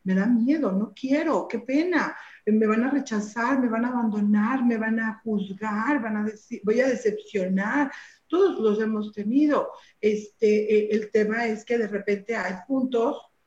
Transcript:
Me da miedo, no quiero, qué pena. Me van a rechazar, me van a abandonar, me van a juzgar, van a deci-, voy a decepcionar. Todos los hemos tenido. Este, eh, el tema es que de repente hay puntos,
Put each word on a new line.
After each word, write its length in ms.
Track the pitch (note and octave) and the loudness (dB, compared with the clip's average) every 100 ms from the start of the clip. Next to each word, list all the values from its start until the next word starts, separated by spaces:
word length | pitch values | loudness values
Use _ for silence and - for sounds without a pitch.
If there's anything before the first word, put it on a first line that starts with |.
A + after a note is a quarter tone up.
Me 100 | F#3 | -2
da 120 | F#3+ G#3+ | 0 2
miedo, 440 | A#3+ A#3+ D#4 A#3 | 2 2 2 2
no 220 | F#3+ A3 | 0 -4
quiero, 540 | - C4 D4 D#4+ G3+ - | -6 -2 0 2 -2 -2
qué 100 | A3+ | -8
pena. 560 | A#3+ C#4 F4+ D#4+ E3+ - - - - | -2 0 2 0 -2 -6 -16 -8 0
Me 200 | G#3+ G#3+ | 2 4
van 160 | A3 | 2
a 60 | C4 | 2
rechazar, 680 | C#4+ - G#3+ G3+ A#3 A#3+ C4+ | 0 -2 -4 -4 -4 0 0
me 100 | A#3+ | 0
van 180 | A3 B3 | 0 -2
a 20 | |
abandonar, 760 | A#3+ A3+ G#3 G#3 G#3 G#3+ C4 | -2 -2 0 2 2 2 0
me 120 | A#3+ A3+ | 0 0
van 240 | A3 A3+ | 0 -2
a 200 | A3+ G#3+ | -2 -6
juzgar, 760 | A3+ G#3 F#3 F#3+ G#3+ G#3 A#3 D4 | -4 -4 -4 -8 -6 -4 -2 -2
van 180 | A3 G#3+ | -2 -4
a 60 | G#3+ | -4
deci-, 340 | G#3 - A#3+ | -6 -14 -8
voy 160 | G3+ A#3+ | -2 2
a 100 | C4 | 2
decepcionar. 1000 | B3 A3 G#3 - G3+ F#3 F#3+ G#3 C#4 C#4 - - _ - | 0 -2 -4 -6 -4 -2 0 0 0 0 -4 -20 _ -4
Todos 320 | E4+ F#4+ - | 2 2 2
los 200 | A3 G#3 | 0 2
hemos 320 | A3 G#3+ G#3 | 0 -2 -4
tenido. 580 | - G3+ C4+ D4+ B3 - - - - | -6 0 2 4 2 0 -8 -20 -2
Este, 760 | G#3 G#3+ G#3+ - G#3+ G#3+ G#3 G#3+ | 0 0 -6 0 2 4 4 2
eh, 120 | G#3+ | 4
el 180 | G#3+ - | -2 0
tema 360 | G#3+ G#3 A3+ A#3 | 0 2 0 -2
es 180 | G#3+ | -4
que 140 | - A#3 | -2 -2
de 100 | G#3 | 0
repente 480 | G3+ G3+ G3+ - A3 | -4 -2 -4 -2 -4
hay 180 | F#3 F#3+ - | -4 -6 -4
puntos, 480 | C4+ B3 A#3 A#3+ - - _ | -2 0 0 0 -2 -10 _